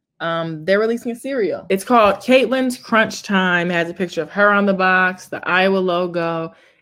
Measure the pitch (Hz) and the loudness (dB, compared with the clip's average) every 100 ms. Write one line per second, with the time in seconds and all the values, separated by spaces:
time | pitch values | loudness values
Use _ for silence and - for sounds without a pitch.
0 | _ - 165 165 165 160 156 196 226 233 | _ -10 -6 -4 -6 -6 0 2 2 -2
1 | 240 240 269 277 180 135 160 190 - 240 | -6 -8 -6 -2 -2 -4 -4 -4 2 4
2 | 208 226 - 262 233 262 262 247 - 220 | 4 2 2 4 4 0 -2 -4 0 0
3 | 214 - - 196 185 175 170 175 170 175 | 0 -4 -2 0 2 0 0 -2 -4 -6
4 | 180 - 156 196 202 202 202 190 185 185 | -6 -6 -6 0 2 4 2 2 2 2
5 | 185 190 - - - 180 190 190 185 175 | 2 -2 -12 -10 -2 2 2 2 0 -2
6 | 180 170 165 165 165 - _ _ | -2 -4 -4 -4 -8 -14 _ _